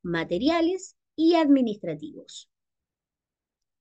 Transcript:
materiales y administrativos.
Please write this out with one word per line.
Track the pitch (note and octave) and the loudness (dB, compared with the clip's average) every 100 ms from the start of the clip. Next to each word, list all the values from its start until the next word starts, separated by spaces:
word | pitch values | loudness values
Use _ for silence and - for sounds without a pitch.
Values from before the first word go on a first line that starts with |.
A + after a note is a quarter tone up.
materiales | F3 E3+ D#3+ F3 C4 E4+ E4 F#4 - _ _ - | -6 -4 -2 -2 0 0 0 -2 -10 _ _ 0
y | D#4+ E4+ | 2 4
administrativos. | D4 C#4 A#3 G#3 E3+ D#3 D3+ - - - - _ _ _ _ _ _ _ _ _ _ _ _ _ | 4 4 2 -4 -8 -10 -12 -18 -20 -20 -20 _ _ _ _ _ _ _ _ _ _ _ _ _